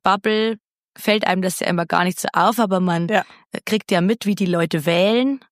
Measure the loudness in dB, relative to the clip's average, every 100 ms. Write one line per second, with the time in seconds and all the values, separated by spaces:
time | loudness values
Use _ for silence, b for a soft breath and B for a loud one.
0 | 0 0 0 0 0 -4 _ _ _ -6
1 | 0 0 2 0 -2 -4 -2 -2 0 0
2 | 0 -2 -4 0 2 2 0 0 0 0
3 | 0 0 -2 B _ -12 -4 -4 0 0
4 | 2 0 -2 -2 0 0 0 -2 0 2
5 | 2 2 0 -2 -8